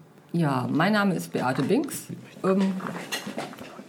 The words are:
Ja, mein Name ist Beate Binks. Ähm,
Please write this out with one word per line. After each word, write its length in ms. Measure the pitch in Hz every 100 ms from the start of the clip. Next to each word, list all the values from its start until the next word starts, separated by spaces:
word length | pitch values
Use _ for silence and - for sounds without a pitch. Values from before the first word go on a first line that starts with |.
| - - -
Ja, 360 | 170 151 131 120
mein 200 | 135 185
Name 220 | 214 202
ist 180 | 170 -
Beate 300 | 127 123 131
Binks. 460 | 139 233 294 - - - - -
Ähm, 160 | 185 196 190 185 - - - - - - - - - -